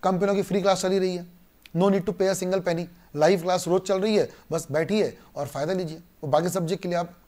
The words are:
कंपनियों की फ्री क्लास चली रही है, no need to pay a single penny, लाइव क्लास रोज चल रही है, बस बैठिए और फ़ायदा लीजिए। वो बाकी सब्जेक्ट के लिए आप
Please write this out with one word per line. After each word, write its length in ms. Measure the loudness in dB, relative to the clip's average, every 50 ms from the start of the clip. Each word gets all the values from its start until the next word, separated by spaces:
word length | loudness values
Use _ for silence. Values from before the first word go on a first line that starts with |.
| 0
कंपनियों 320 | 0 0 2 2 2 2
की 80 | 0 0
फ्री 200 | 0 -2 0 2
क्लास 200 | 2 2 2 2
चली 160 | 0 0 2
रही 180 | 0 0 -2
है, 100 | -4 -8 -12 -18 -20 -20 _ _ _ _ -6 _
no 140 | 2 4 4
need 160 | 4 2 0
to 60 | -2 -2
pay 220 | 0 0 0 0
a 60 | 0 -2
single 200 | -2 -2 0 0
penny, 220 | 0 -2 -2 -4 -8 -10 -20 -20 -12 -2
लाइव 260 | 2 4 4 4 4 2
क्लास 260 | 0 0 0 0 2
रोज 120 | 0 0 2
चल 180 | 0 -2 0
रही 160 | 0 2 2
है, 140 | 2 2 0 -4 -16 -10 _ -6
बस 140 | -6 -6 -2 -2
बैठिए 460 | -2 0 0 0 0 0 0 -4 -10 -20 -16 -10
और 100 | -8 -8
फ़ायदा 260 | -8 -6 -6 -4 -2 -2
लीजिए। 240 | -4 -4 -6 -8
वो 340 | -12 -18 -20 _ _ -6 0
बाकी 180 | 0 2 2 2
सब्जेक्ट 340 | -2 -2 -2 -2 -4 -4 -4
के 60 | -4
लिए 100 | -2 -2
आप 160 | -4 -4 -8 -20 _